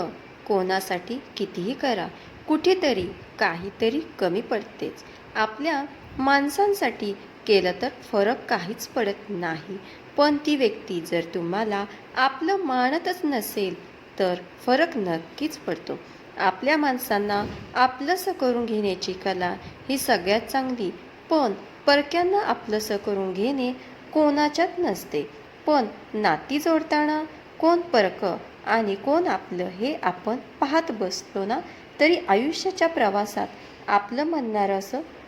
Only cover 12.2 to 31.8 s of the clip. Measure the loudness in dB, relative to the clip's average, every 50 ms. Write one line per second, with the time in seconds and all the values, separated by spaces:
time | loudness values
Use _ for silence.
12.2 | 2 2 0 0 0 0 0 0 0 0 0 2 2 2 2 0 -2 -4 -4 -2
13.2 | -2 -2 -2 -2 -2 -4 -4 -2 -2 -2 -4 -8 -12 -18 -20 -20 -20 -8 -2 0
14.2 | 0 0 0 -2 -6 -12 -16 -4 0 2 4 4 4 2 0 -2 -2 -2 -2 -2
15.2 | -4 -8 -8 -6 -6 -6 -6 -6 -6 -6 -6 -6 -6 -8 -10 -10 -12 -16 -20 -20
16.2 | -20 -12 -4 0 2 2 2 2 2 2 2 4 2 2 0 0 0 0 0 0
17.2 | 0 0 0 0 -2 -4 -8 -10 -10 -2 2 4 4 4 2 0 0 0 0 0
18.2 | 0 -2 -2 0 2 2 2 2 0 0 0 0 0 0 -2 -2 -4 -6 -6 -4
19.2 | -2 -2 -2 0 -2 -2 -4 -6 -10 -14 -16 -10 -4 -4 -2 0 2 2 2 2
20.2 | 2 2 2 2 0 -2 -2 -2 -2 -2 -4 -4 -4 -4 -6 -8 -14 -20 -20 -10
21.2 | -2 0 2 4 4 2 0 -4 -8 -16 -16 -2 4 4 4 4 4 2 2 2
22.2 | 2 4 2 2 2 0 -2 -2 -2 -2 -2 -2 0 -2 -4 -2 -2 -2 -2 0
23.2 | -2 -2 -2 0 0 0 0 0 -2 -2 -4 -6 -10 -18 -18 -20 -8 -2 2 4
24.2 | 4 4 4 4 2 2 2 2 0 2 0 0 0 0 0 -2 -4 -4 -4 -4
25.2 | -4 -4 -8 -16 -20 -20 -18 -4 2 4 4 4 4 0 -4 -12 -12 -8 -2 2
26.2 | 2 2 2 2 0 -2 -2 0 2 4 2 2 2 2 2 2 2 2 0 -2
27.2 | -4 -6 -10 -16 -20 -18 -4 0 4 4 4 4 2 2 4 4 4 4 2 -2
28.2 | -4 -2 -4 -4 -8 -14 -18 -8 -2 0 0 2 2 0 -2 -2 0 2 2 2
29.2 | 2 2 0 -2 -4 -6 -6 -4 -4 -6 -4 -4 -4 -4 -2 -2 -2 -4 -4 -4
30.2 | -4 -4 -4 -4 -6 -8 -6 -4 -2 0 2 0 0 0 -2 -2 -4 -4 -4 -6
31.2 | -10 -8 -6 -4 -2 -2 -2 -4 -6 -8 -14 -18